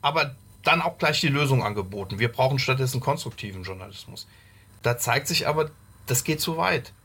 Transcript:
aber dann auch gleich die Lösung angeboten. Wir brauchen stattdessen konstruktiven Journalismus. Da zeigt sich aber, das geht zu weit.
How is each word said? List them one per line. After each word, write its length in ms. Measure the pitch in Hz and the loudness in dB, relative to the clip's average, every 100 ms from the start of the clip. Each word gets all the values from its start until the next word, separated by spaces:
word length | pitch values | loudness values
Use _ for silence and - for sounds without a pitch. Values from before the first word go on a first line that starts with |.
aber 320 | 143 156 143 - - - | 2 0 -2 -6 -20 -2
dann 180 | - 165 | 2 2
auch 160 | 165 - | 2 0
gleich 220 | 156 147 | 0 2
die 80 | 156 | 2
Lösung 340 | 139 143 131 | 2 4 4
angeboten. 560 | 107 104 92 101 95 98 | 2 -2 -4 -6 -6 0
Wir 140 | 117 | 0
brauchen 260 | - 131 135 | 4 2 4
stattdessen 400 | 131 131 131 127 | 2 2 0 0
konstruktiven 640 | 139 156 120 - 101 95 | -2 -2 -4 -10 -12 -10
Journalismus. 640 | 92 95 92 101 - - - - - - - - | -10 -12 -12 -16 -16 -18 -18 -20 -20 -20 -20 -2
Da 160 | 120 120 | -2 0
zeigt 300 | - 120 - | 0 0 0
sich 180 | 160 - | 0 0
aber, 240 | 151 151 - - - - | 0 0 -4 -20 -18 -2
das 180 | 127 | 0
geht 160 | - 151 | 0 -2
zu 160 | - 160 | -2 0
weit. 360 | 180 156 - - | 0 0 -4 -20